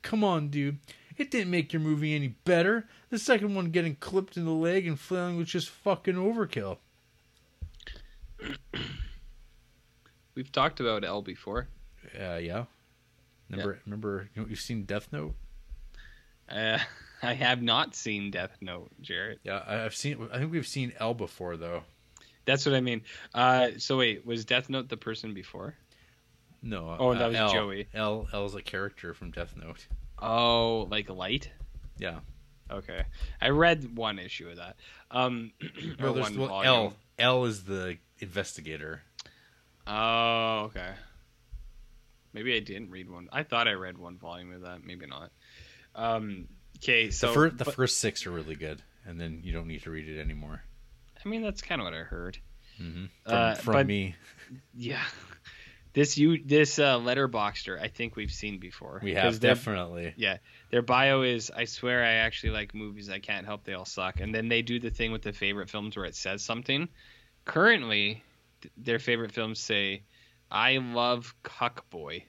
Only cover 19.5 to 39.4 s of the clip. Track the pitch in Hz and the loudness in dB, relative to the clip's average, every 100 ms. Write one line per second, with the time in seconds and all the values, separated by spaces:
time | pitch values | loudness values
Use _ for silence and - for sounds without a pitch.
19.5 | 98 - 107 110 - 143 143 110 123 151 | -6 -4 -4 -4 -4 -4 -4 -6 -4 -2
20.5 | 165 127 139 123 - 113 117 92 - 90 | -2 -4 -4 -4 -2 -2 -2 -6 -6 -8
21.5 | 82 85 85 - _ _ - - _ - | -6 -6 -6 -8 _ _ -20 -20 _ 2
22.5 | 139 143 131 127 117 113 - - 120 127 | 4 6 4 4 -2 -6 -16 -6 6 8
23.5 | 127 123 110 - 135 120 104 117 117 110 | 8 6 2 0 4 4 2 -4 -4 2
24.5 | 123 131 135 127 147 - 110 110 98 95 | 2 2 -4 -4 -8 -6 -8 -8 -10 -12
25.5 | 90 101 156 _ _ _ _ _ _ _ | -12 -12 -12 _ _ _ _ _ _ _
26.5 | - 117 101 82 85 127 120 117 113 107 | -14 -8 -6 -6 0 2 4 2 4 4
27.5 | 107 104 98 101 110 107 107 107 104 101 | 2 0 -4 -8 -2 -2 -2 -4 -4 -4
28.5 | 101 - 95 98 - 87 85 90 82 85 | -6 -6 -6 -6 -8 -12 -10 -10 -8 -10
29.5 | - 80 82 - - - - - 113 120 | -10 -14 -16 -10 -10 -10 -8 0 4 6
30.5 | 117 113 113 95 104 104 92 92 135 - | 6 4 2 0 -2 -4 -6 -2 -2 -4
31.5 | - - - - - 90 82 - - - | -12 -14 -12 -14 -8 -6 -6 -14 -20 -20
32.5 | - - 98 - 87 90 - - - 117 | -20 -10 -10 -8 -6 -6 -4 -8 0 2
33.5 | 143 170 160 127 117 110 98 90 - 85 | 6 6 4 0 -4 -4 -4 -10 -12 -12
34.5 | 87 87 - - - - 123 127 120 113 | -14 -14 -16 -20 -20 -6 0 0 0 -8
35.5 | _ - - 165 - 135 127 107 104 131 | _ -12 -10 -10 -2 0 0 0 -2 -2
36.5 | 98 131 123 101 - _ - 120 127 123 | 2 4 4 4 -4 _ 2 4 4 2
37.5 | 104 95 98 92 82 _ _ 95 90 95 | -2 -4 -4 -4 -6 _ _ -6 -4 -6
38.5 | - 76 78 78 78 _ - - _ | -8 -10 -10 -8 -12 _ -18 -18 _